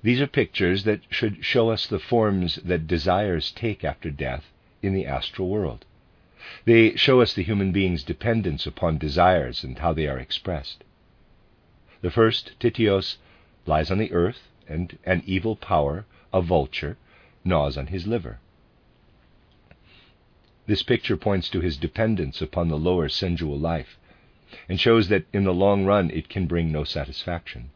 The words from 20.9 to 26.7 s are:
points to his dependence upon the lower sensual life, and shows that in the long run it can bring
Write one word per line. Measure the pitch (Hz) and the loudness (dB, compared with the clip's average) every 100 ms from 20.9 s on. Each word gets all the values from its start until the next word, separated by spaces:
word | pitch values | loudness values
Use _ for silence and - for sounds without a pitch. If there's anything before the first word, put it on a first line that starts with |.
| 117 - 92 | -2 0 -2
points | - 98 85 | 0 0 -2
to | 92 | -4
his | 87 71 | -4 -4
dependence | 82 - 113 107 76 - | -6 -2 -2 0 -4 -6
upon | 78 - 85 | -6 -2 -2
the | 76 | 0
lower | 80 90 76 | 0 0 0
sensual | - 95 85 82 71 | -2 -2 -2 -4 -4
life, | 80 82 - - _ - _ _ _ - - | -2 -4 -6 -18 _ -20 _ _ _ -20 -8
and | 92 | 0
shows | - 117 92 | 4 4 4
that | 101 82 | 0 0
in | 101 | 0
the | 98 | 2
long | 90 98 101 | 4 4 4
run | 95 101 87 | 4 4 2
it | 80 - | -2 -6
can | - 87 | -4 -2
bring | 85 82 | 0 0